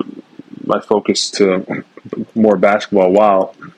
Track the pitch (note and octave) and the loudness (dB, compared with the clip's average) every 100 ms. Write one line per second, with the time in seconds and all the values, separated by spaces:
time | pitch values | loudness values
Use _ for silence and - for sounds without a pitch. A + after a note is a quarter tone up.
0 | - - - - - - - G#2 - G#2 | -10 -12 -20 -20 -20 -16 -6 -6 0 -2
1 | - G2 - - G2 F#2 - - - - | 0 -4 -4 0 0 0 -4 -10 -10 -20
2 | - - G#2+ A2+ G#2+ G2 G2+ G#2 - G2+ | -14 -10 -8 0 2 4 2 0 0 0
3 | F#2 G2+ G#2 F#2+ F#2+ - - | 4 4 4 2 -2 -8 -20